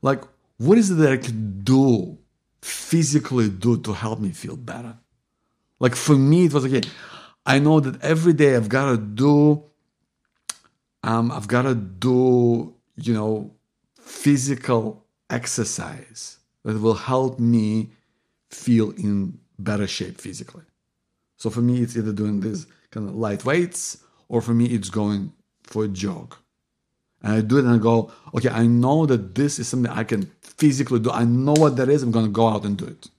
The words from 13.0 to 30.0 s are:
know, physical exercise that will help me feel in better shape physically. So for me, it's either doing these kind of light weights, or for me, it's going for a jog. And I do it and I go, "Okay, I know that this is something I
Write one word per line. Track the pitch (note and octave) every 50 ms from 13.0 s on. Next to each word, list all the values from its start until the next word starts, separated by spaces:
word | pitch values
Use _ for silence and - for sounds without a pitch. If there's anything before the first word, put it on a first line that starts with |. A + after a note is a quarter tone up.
| G#2+ A#2 A#2
know, | A2 G#2+ A2 A2 G#2+ G#2 G#2 _ _ _ _ _ _ _ _ _ _
physical | _ - - - - D3 C#3+ C3+ B2 C#3 C#3 C#3 - - B2+ A2+ A2 G#2+ G#2+ - _ _ _ _ _ _
exercise | A#2 A#2+ A#2+ - - - A2+ G2+ - - - F2 - C#3 - _ A2 - - - - _ _ _ _ _ _
that | A2 A2 A2
will | G#2 A2+ A2
help | G2 - - C3 C3 C3 C3 B2 A#2+
me | A#2+ A#2 A#2 A#2 G#2+ G#2+ G#2+ A2 G#2+ A2 _ _ _ _ _ _ _ _ _ _ _ _
feel | - - - - A#2+ A2+ G#2+ -
in | - - - G#2 G2+ G2+ G2 F2+ - - _ _ _ -
better | G2 G#2 G#2+ G#2 G#2 F#2
shape | - - G2 - F2+ -
physically. | - G2 F#2 - - - - F2 - _ _ _ _ _ _ _ _ _ _ _ _ _ _
So | _ - A#2
for | G#2+ A#2+
me, | A#2 A#2+ B2 B2
it's | A#2+ A#2 A#2+ A#2+
either | G#2+ G#2+ G#2
doing | G2+ G#2 G#2+ G#2+ G2+
these | F#2+ A2+ G#2 F2+ D#2 _ _ _ _ _
kind | - A2+ G#2+ G2
of | G2
light | G#2+ A2+ G#2+ G2+ G2 -
weights, | B2 C#3+ F3 F3 F3 F3 - - - - - _ _ _ _ _ _
or | - A#2
for | A#2+ A#2 A#2
me, | A#2 A#2
it's | B2 A#2+ A2+ G2 F#2+
going | F2+ A2 G#2 G#2 G#2 G2+ F#2+ - - _ _ _ _ _ _
for | - - G#2+ A2
a | G#2+
jog. | G2 F2+ F#2+ G2+ F#2 E2 - B2 - _ _ _ _ _ _ _ _ _ _ _ _ _ _ _ _ _
And | - G#2 G#2+
I | A2+
do | G#2+ G#2+ A#2+ C#3+
it | C3+
and | B2 A#2+
I | A#2
go, | G#2 A#2 A#2 A2+ A2 - - _ _ - -
"Okay, | A#2 A#2+ B2+
I | G#2 A2+ A#2 A#2
know | A#2+ A#2+ A#2+ B2+ C#3+ D#3 D#3+
that | D3 C3 A2+ G2 F#2 F2+
this | G#2+ C#3 C#3+ C#3+ -
is | A#2+ -
something | - C3 B2 A#2
I | - G#2+